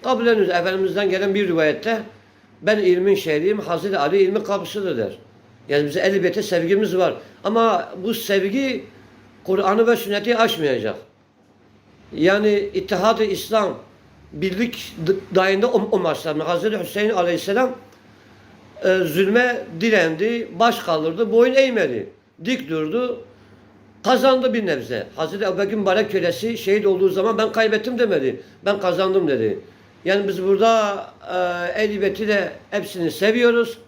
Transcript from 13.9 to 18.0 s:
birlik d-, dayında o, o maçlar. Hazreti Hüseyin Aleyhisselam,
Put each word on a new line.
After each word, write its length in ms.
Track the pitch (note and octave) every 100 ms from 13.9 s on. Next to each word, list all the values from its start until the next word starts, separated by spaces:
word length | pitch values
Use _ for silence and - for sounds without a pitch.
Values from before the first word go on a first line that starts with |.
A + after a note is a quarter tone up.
| _ _ _ -
birlik 600 | D3 F#3 F#3 A#3+ - - - E3
d-, 280 | G3 - F#3
dayında 320 | F#3 G3 A#3
o, 220 | A#3 G#3
o 80 | G#3
maçlar. 380 | F3 D3 E3 D3+
Hazreti 420 | D#3 F3 G3+ G#3
Hüseyin 300 | E3+ G3+ G#3
Aleyhisselam, 640 | G3 F3 - - G3+ B3+ B3+ - -